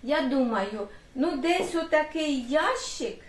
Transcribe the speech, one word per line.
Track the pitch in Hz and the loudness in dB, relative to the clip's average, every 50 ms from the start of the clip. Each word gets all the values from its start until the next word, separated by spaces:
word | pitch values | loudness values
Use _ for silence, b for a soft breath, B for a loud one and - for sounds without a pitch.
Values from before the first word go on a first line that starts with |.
Я | - 240 294 320 | 0 0 0 2
думаю, | 277 254 285 269 254 233 226 196 196 202 214 214 202 B B B B B - | 2 2 2 2 2 2 2 0 -2 -2 -4 -8 -8 B B B B B -2
ну, | 262 277 349 311 | 0 0 0 0
десь | 269 285 330 349 370 - - - | 0 2 2 2 2 0 0 -2
отакий | 330 320 330 311 302 302 302 - 320 311 302 285 262 233 233 | -2 0 2 2 2 2 2 -2 -2 -2 0 -2 -2 -2 0
ящик | 277 311 339 415 494 480 - - - - 269 - - - - | 0 2 2 2 0 -2 -4 -8 -6 -6 -6 -6 -8 -10 -18